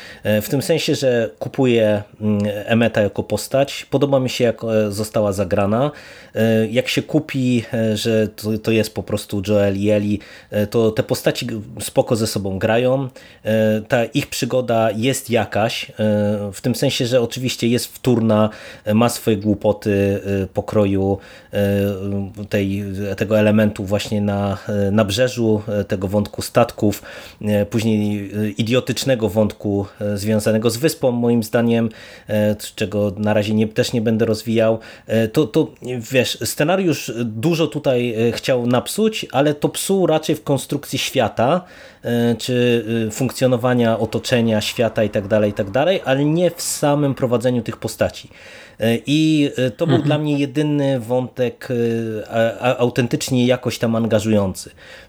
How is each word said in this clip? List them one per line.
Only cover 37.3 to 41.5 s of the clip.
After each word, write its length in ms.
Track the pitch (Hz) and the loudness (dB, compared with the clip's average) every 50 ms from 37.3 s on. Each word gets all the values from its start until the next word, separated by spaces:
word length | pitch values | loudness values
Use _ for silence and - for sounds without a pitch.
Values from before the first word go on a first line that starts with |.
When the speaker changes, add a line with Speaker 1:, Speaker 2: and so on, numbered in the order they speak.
| 107 113 110 165 170 156 165 | -4 -2 -2 0 2 2 0
Speaker 1:
tutaj, 480 | 147 - 147 - 143 127 123 123 123 110 113 117 120 | 0 -2 -2 0 0 2 2 0 0 0 0 0 0
e, 40 | 110 | 0
chciał 340 | - - - 135 123 120 | 0 0 0 0 0 2
napsuć, 600 | 120 127 123 - - - - 220 220 220 - - - - | 2 0 0 0 -2 -2 0 0 0 0 -2 -6 -4 0
ale 220 | 131 147 151 151 | 2 2 2 2
to 140 | 147 - 151 | 0 -2 -2
psuł 380 | - - - - 196 196 180 | -2 -4 -2 0 2 2 2
raczej 300 | 156 156 156 - - 151 | 2 2 2 0 -2 -2
w 60 | - - | -2 -2
konstrukcji 560 | - 139 127 - - 151 135 - - - - | -2 -2 -2 -2 -4 -6 -6 -4 -6 -6 -4
świata, 640 | - - - 135 113 98 - - 113 131 | -4 -2 0 0 0 0 0 0 2 2